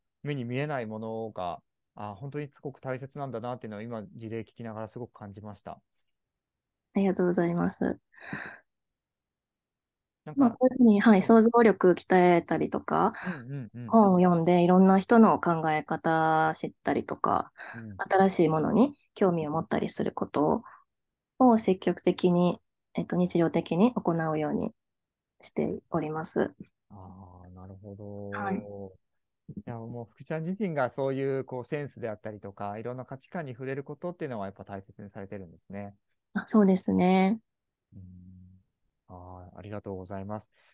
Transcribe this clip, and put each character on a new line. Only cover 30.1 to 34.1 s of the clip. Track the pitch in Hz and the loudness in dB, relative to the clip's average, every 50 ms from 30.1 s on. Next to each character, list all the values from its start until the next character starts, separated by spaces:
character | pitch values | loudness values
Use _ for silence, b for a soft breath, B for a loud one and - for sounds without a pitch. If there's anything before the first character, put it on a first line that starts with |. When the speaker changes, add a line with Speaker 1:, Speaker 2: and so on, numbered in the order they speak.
Speaker 1:
福 | _ - 135 | _ -20 -12
ち | - | -10
ゃ | 160 160 | -10 -8
ん | 160 | -6
自 | 170 190 196 | -8 -6 -6
身 | 220 185 160 | -6 -6 -2
が | 143 127 120 | -2 -4 -4
そ | - - 135 135 | -4 -4 -4 -4
う | 135 | -4
い | 135 135 139 135 135 | -4 -4 -4 -4 -6
う、 | 127 | -6
こ | - 127 127 | -8 -10 -12
う、 | 120 | -10
セ | - 156 147 | -8 -8 -8
ン | 143 131 | -8 -10
ス | - 113 | -12 -10
で | 107 113 | -10 -10
あ | |
っ | 107 - | -10 -10
た | - 110 | -12 -14
り | 107 104 | -14 -14
と | - 101 | -16 -16
か、 | 101 - 104 101 101 110 | -12 -10 -10 -10 -10 -10
い | |
ろ | 110 120 127 | -10 -10 -10
ん | |
な | 127 123 | -12 -12
価 | - 135 135 | -14 -16 -18
値 | _ _ | _ _
観 | - 185 160 | -12 -10 -10
に | 135 | -10
触 | 120 107 135 | -12 -10 -8
れ | 127 135 | -8 -8
る | 139 | -8
こ | 135 - 147 | -10 -12 -14
と | - - 180 | -12 -10 -12